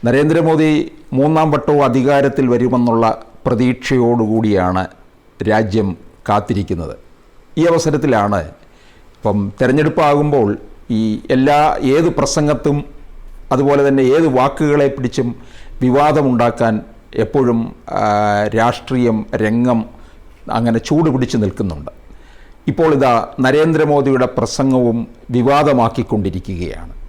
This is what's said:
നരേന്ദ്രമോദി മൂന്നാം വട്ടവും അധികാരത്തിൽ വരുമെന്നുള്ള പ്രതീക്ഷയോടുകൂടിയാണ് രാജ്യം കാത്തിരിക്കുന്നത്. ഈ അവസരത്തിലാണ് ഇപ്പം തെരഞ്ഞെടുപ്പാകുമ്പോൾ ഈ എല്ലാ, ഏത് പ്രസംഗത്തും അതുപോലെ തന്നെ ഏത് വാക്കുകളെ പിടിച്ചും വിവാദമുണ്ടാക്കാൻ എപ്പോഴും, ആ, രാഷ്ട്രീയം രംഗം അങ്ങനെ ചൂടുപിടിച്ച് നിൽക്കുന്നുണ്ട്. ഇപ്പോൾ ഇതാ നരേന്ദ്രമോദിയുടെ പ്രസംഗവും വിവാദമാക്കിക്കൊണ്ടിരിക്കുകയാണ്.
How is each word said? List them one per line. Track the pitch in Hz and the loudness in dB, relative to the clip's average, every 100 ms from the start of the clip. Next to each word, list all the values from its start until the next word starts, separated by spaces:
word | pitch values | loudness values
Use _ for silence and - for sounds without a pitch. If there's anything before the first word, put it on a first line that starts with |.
| 117 | 2
നരേന്ദ്രമോദി | 131 147 160 165 160 156 151 - - - 127 | 2 2 2 2 2 2 0 -2 -10 -6 -2
മൂന്നാം | 143 156 156 147 | 0 2 2 0
വട്ടവും | 147 147 135 | 0 2 2
അധികാരത്തിൽ | 123 127 139 139 - 131 | 2 2 2 2 0 0
വരുമെന്നുള്ള | 120 123 123 120 113 113 110 - - - | 2 2 0 2 2 0 -2 -10 -8 -4
പ്രതീക്ഷയോടുകൂടിയാണ് | 117 127 123 - 131 120 120 107 113 110 98 90 92 92 - - _ _ - - | 0 0 0 -2 2 2 2 0 0 2 2 2 -2 -4 -10 -20 _ _ -8 0
രാജ്യം | 107 110 107 98 82 - - - | 0 2 0 -2 -4 -14 -14 -2
കാത്തിരിക്കുന്നത്. | 104 101 101 101 85 76 - - - - - - - | -2 0 -4 -4 -6 -8 -14 -20 -20 -20 -20 -10 0
ഈ | 170 | 2
അവസരത്തിലാണ് | 165 165 143 147 113 101 101 80 - - - - - - - | 2 0 0 2 2 2 -2 -6 -14 -20 -20 -20 -20 -20 -6
ഇപ്പം | 110 104 101 - | -2 -2 -4 -2
തെരഞ്ഞെടുപ്പാകുമ്പോൾ | 131 139 156 - 151 147 147 143 104 104 - - - 110 | 0 2 0 2 2 2 2 2 0 -2 -10 -20 -6 -2
ഈ | 110 107 - 131 | -2 -4 -2 0
എല്ലാ, | 135 147 151 - 127 143 | 2 2 2 0 0 2
ഏത് | 170 165 | 2 0
പ്രസംഗത്തും | - - 147 151 147 143 139 - - - - - - | -2 0 0 0 0 -2 -6 -16 -20 -20 -20 -18 -4
അതുപോലെ | 131 139 143 139 | 0 2 2 2
തന്നെ | 135 131 147 | 2 2 4
ഏത് | 165 131 | 2 2
വാക്കുകളെ | 135 - 151 147 139 - | 0 0 0 2 0 -2
പിടിച്ചും | 123 - 123 113 - - - - | -6 -4 -4 -6 -16 -20 -18 -4
വിവാദമുണ്ടാക്കാൻ | 127 131 151 151 139 120 120 - 117 107 - - - - | 0 2 2 2 2 2 0 0 -2 -2 -6 -20 -12 -6
എപ്പോഴും, | 107 143 123 117 113 - - 95 | -2 0 0 0 -4 -10 -8 -4
ആ, | 107 104 104 101 104 110 | 0 0 0 0 0 0
രാഷ്ട്രീയം | 117 120 - 131 120 110 107 113 | 0 -2 -6 -2 0 -2 -4 -4
രംഗം | 107 117 123 117 110 - - - - - - 110 | -2 0 0 0 -4 -14 -20 -20 -20 -20 -8 -4
അങ്ങനെ | 117 113 - | 0 -2 0
ചൂടുപിടിച്ച് | 156 160 131 127 127 | 0 2 0 -2 -2
നിൽക്കുന്നുണ്ട്. | 104 - 101 78 71 - - - - - - - - | -2 -2 -6 -6 -12 -18 -20 -20 -20 -20 -20 -8 -6
ഇപ്പോൾ | - 160 139 | 0 2 4
ഇതാ | 127 117 - - 127 | 4 2 0 -2 2
നരേന്ദ്രമോദിയുടെ | 143 160 156 151 143 139 135 113 - | 2 2 2 2 2 2 0 0 -2
പ്രസംഗവും | 113 - 135 127 120 117 113 - - 123 | -4 -2 0 2 2 0 -6 -14 -4 0
വിവാദമാക്കിക്കൊണ്ടിരിക്കുകയാണ്. | 120 143 151 127 113 120 107 107 98 90 - 90 87 90 85 - | 2 2 2 2 0 -2 -4 -2 -4 -6 -10 -8 -8 -10 -14 -16